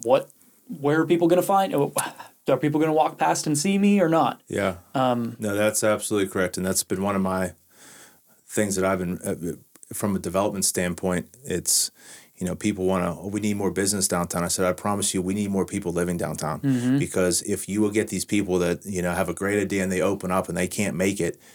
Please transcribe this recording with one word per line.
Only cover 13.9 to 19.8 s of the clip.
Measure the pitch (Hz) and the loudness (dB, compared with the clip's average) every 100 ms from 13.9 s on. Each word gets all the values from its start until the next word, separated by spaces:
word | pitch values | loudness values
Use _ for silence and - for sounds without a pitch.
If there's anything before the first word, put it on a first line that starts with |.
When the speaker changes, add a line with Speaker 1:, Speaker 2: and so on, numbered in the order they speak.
| 104 95 | 0 0
Speaker 2:
downtown." | 90 85 87 | -2 -2 -2
I | 87 | -2
said, | - 92 | 0 0
"I | |
promise | 90 104 98 92 | 0 -2 -2 -2
you, | 98 | -2
we | 92 | -2
need | 101 101 | -2 0
more | 98 | 0
people | 87 101 90 | -2 -2 -2
living | 87 87 87 | -2 -2 -2
downtown." | 78 85 151 78 | -4 -4 -4 -2
Speaker 1:
Mm-hmm. | 143 127 123 135 | 0 0 2 0
Speaker 2:
Because | - - 92 85 | 0 0 2 0
if | - 98 - | -2 -4 -2
you | 98 | 0
will | 104 | 2
get | 104 104 | 0 -2
these | 95 | -4
people | - 104 87 90 | 0 0 2 2
that, | 87 85 | 2 0
you | 95 95 | -4 -2
know, | 87 | -2
have | 87 90 | 0 -2
a | |
great | 85 98 104 | -2 -2 0
idea | 98 98 | 0 0